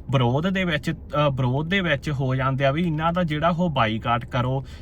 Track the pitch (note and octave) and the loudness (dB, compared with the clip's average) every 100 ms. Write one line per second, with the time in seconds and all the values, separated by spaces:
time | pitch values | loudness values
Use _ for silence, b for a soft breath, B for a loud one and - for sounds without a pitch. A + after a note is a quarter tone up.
0 | - C3 A#2+ C3+ F#3 F#3+ F3+ D3+ - D3+ | -2 2 2 2 0 0 0 -2 -2 -6
1 | - D3 D3 C3 B2+ C3+ D#3+ G3 E3+ C#3 | -4 0 2 2 0 0 0 0 0 -2
2 | D#3 C#3 C3 C3 C3 C3 C3+ D3 F3+ D3+ | -2 -2 0 0 0 2 2 2 0 0
3 | D#3+ F3 E3+ D3+ E3 E3+ F3+ C3+ A2+ A2 | 0 0 0 0 0 2 0 2 2 0
4 | A#2+ A#2+ - B2+ B2 C3+ C3+ B | 0 -2 -2 -2 0 -2 -4 B